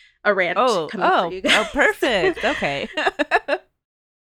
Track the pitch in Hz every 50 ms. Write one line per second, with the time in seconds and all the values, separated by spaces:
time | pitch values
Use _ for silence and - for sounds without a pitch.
0 | - _ _ _ - - 202 190 180 170 175 185 240 262 226 180 160 151 - 202
1 | 208 339 370 294 190 170 180 190 190 285 - 202 220 220 - 269 320 403 415 -
2 | - 294 233 196 240 381 339 - - 220 294 - - 156 139 139 - 226 - 330
3 | 311 - - - 302 - - - - - 294 359 - _ _ _ _ _ _ _
4 | _ _ _ _ _